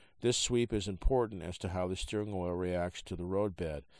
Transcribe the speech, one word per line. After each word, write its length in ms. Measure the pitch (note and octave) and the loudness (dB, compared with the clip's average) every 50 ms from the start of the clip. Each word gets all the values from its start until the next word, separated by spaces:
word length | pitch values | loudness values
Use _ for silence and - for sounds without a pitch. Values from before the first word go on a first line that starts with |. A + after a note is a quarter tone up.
| - - _ - - | -20 -20 _ 0 2
This 160 | A#2+ B2 - | 2 2 4
sweep 340 | - - B2 A#2+ A#2+ A2+ A#2 | 2 2 4 2 2 2 2
is 160 | G#2 F#2 G#2 | 0 0 -2
important 540 | F#2+ F2 - - C3 B2+ A#2 G#2+ A2 F#2 E2 | -2 2 2 4 4 4 4 2 -2 -6 -6
as 160 | F2 F2+ - | -6 -6 -4
to 100 | - F#2 | -4 -2
how 180 | F2+ F2+ F#2 | 0 0 0
the 100 | F#2 F#2+ | 0 -2
steering 360 | - - - - G#2+ G#2 G#2 G2+ | -2 -4 -2 -2 -2 -2 -2 -2
wheel 200 | F#2 F2+ F2+ F2 | -2 -2 0 0
reacts 500 | F2+ F2+ F2+ F2+ F2 F2 F2+ - - - | 0 0 0 0 0 0 -2 -4 -6 -10
to 140 | - F#2+ | -8 -6
the 80 | E2+ F2 | -6 -4
roadbed, 580 | F2+ F#2+ G2 G#2 G#2 F2 - F2+ D#2+ D2+ C#2+ - - - - | 0 0 2 0 0 -2 -2 -4 -4 -4 -6 -8 -12 -18 -20